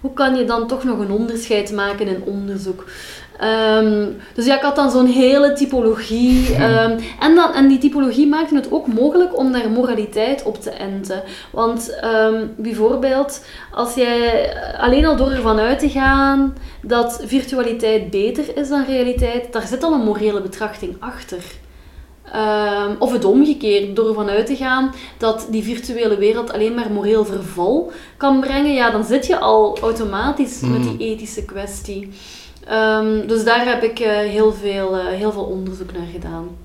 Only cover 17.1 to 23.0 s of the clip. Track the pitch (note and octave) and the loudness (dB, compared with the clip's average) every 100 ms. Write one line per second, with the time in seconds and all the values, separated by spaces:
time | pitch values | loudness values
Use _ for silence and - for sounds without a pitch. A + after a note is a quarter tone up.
17.1 | A#3 A#3 C4 B3+ C4 A#3 A3 A3 A3 F3 | -4 -2 -2 0 -2 -2 0 0 0 0
18.1 | G3+ G#3+ - C#4+ - C#4 C#4+ C4+ C4 B3 | -2 -2 -2 -4 -4 -2 -2 0 0 0
19.1 | B3 A#3+ A#3+ A#3+ A3+ G3 B3 E4 D4+ A3 | 0 0 -2 -4 -6 -4 -2 0 2 0
20.1 | G3+ G#3+ G3+ F#3 - G#3+ - F3+ F3 B3 | 0 0 -2 -6 -8 -10 -8 -12 -10 -14
21.1 | B3 - F3+ F3 - - - - - - | -14 -14 -14 -14 -20 -20 -20 -20 -20 -20
22.1 | - - - G#4+ G#3+ G#4 G4+ G4+ G#4 | -20 -12 -4 -2 0 0 -2 -4 -2